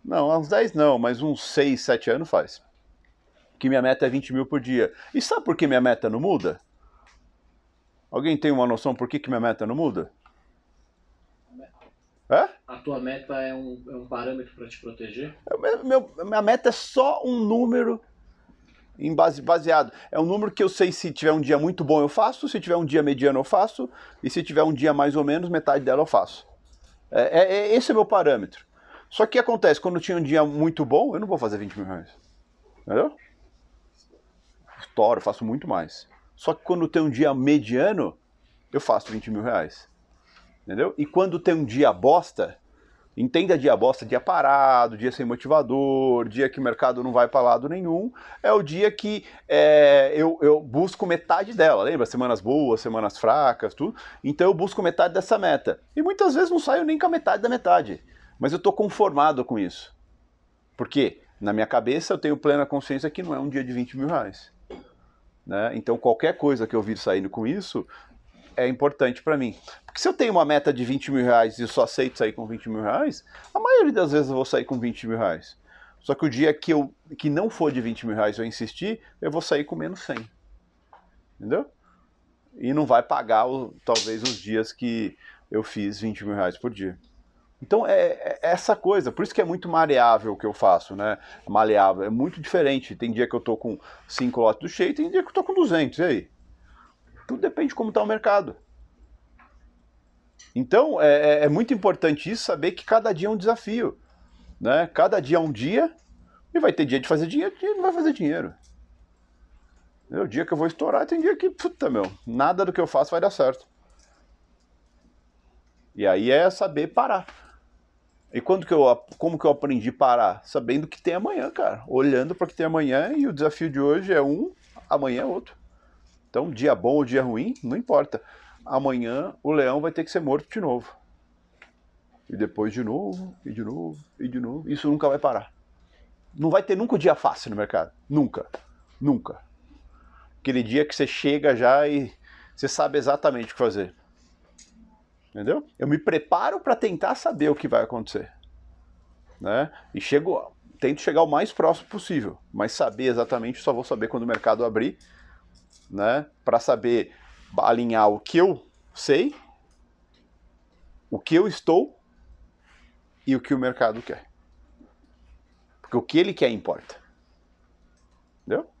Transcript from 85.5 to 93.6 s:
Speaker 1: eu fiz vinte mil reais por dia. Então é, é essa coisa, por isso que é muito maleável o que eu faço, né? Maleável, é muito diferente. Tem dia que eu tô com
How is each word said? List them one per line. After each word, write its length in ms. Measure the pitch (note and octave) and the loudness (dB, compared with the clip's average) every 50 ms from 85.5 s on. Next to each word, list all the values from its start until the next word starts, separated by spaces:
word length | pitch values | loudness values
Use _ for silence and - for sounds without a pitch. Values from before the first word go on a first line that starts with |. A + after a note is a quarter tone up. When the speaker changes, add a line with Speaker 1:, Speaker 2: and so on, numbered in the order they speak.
Speaker 1:
eu 100 | - G#2+ | -6 -6
fiz 380 | G#2+ - - A2 G2+ G2+ G#2 F#2+ | -6 -4 -8 -6 -6 -6 -6 -6
vinte 240 | G#2+ A2 G#2 - G#2 | -8 -8 -8 -8 -8
mil 100 | G#2 G#2 | -8 -4
reais 220 | G#2 F#2 F2+ F2 | -2 -2 -4 -4
por 140 | - - A#2+ | -6 -10 -10
dia. 260 | A2 G2 F#2+ F#2+ F2+ - _ _ _ _ _ _ _ _ _ _ _ _ | -8 -8 -10 -10 -10 -12 _ _ _ _ _ _ _ _ _ _ _ _
Então 240 | C3 - G3 A3+ - | -4 -2 0 0 2
é, 220 | - G3 F#3+ F3 | 2 2 2 2
é 320 | E3+ - - - - - - | 0 -2 -6 -8 -10 -8 -4
essa 340 | - E3 F3 F3+ - - G#3 | -2 -2 -2 0 0 0 -2
coisa, 360 | - - F#3 G3+ G3 C#3 B2 | 0 0 0 0 0 0 -2
por 100 | - - | -6 -6
isso 140 | G3 - - | -8 -2 0
que 60 | - | -2
é 40 | F#3+ | 0
muito 240 | E3 F3 F3+ - F3 | 0 -2 -8 -6 -2
maleável 640 | E3 D#3+ E3 D3+ C#3+ B2 A#2+ A#2 A2+ G#2+ A2 A2 G2+ | 2 2 2 4 4 6 6 6 6 4 2 -4 -8
o 40 | |
que 80 | - - | -4 -6
eu 80 | G#2+ G2+ | -6 -2
faço, 420 | - - G2 F#2+ F2+ - - G2 | 4 4 4 4 4 2 -6 -8
né? 220 | G2 G#2 G#2+ G#2 - - - - - _ | -4 -2 -2 -4 -4 -8 -20 -20 -20 _
Maleável, 560 | - G2 G#2+ A2 A2 G#2+ G#2 G2 F#2+ F#2+ F#2 F#2+ | 0 2 2 4 6 6 6 6 4 4 2 -2
é 60 | G#2+ | -2
muito 320 | A2 A#2+ C#3 F3+ E3+ E3+ | -2 -2 -2 -4 -4 -10
diferente. 540 | D3 - - F3+ D3+ C3+ C#3 C3 - - G#2+ | -8 -2 0 2 2 2 0 -2 -4 -8 -10
Tem 160 | - A#2+ A#2 | -8 -6 -4
dia 160 | G#2+ A2+ A#2+ | 0 -2 -2
que 80 | A#2 - | 0 -2
eu 40 | A#2+ | -6
tô 160 | - - A2+ | -2 -4 -4
com 240 | - | -4